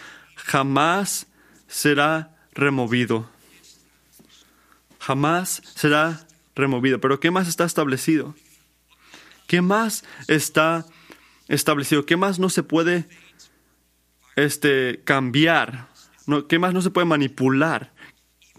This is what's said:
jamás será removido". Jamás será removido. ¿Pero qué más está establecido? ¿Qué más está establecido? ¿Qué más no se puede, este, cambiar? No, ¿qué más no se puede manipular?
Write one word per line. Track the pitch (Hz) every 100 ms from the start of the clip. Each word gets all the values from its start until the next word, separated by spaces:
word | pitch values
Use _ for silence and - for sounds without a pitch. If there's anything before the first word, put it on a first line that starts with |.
| - - -
jamás | - - 143 139 135 156 185 196 - - _ _ _ -
será | - 147 143 147 160 160 _ _
removido". | - 143 135 120 123 117 113 117 _ _ - - - _ _ _ _ _ _ _ _ _ _ _ -
Jamás | - 135 147 170 185 - -
será | - 151 151 160 160 - _ _
removido. | - 139 127 131 127
¿Pero | 131 139
qué | 165
más | 180 180
está | 160
establecido? | 170 - 147 131 - 160 139 - _ _ _ _ _ _ _ - - - -
¿Qué | 175
más | 180 214 226 208 - - 135
está | 156 - - 160 165 160 - - - _ _ -
establecido? | 143 - 147 139 147 143
¿Qué | 170
más | 196 185
no | 185
se | 175
puede, | - 156 165 175 165 - - - - _ _ _ _ _ _ _ _
este, | - 147 143 147 135 127 -
cambiar? | - 139 131 131 160 160 113 123 - _ - _ -
No, | 147 143
¿qué | 165
más | 180
no | 185
se | 185
puede | 180
manipular? | 170 151 139 - 131 131 160 135 - _ - _ _ _ _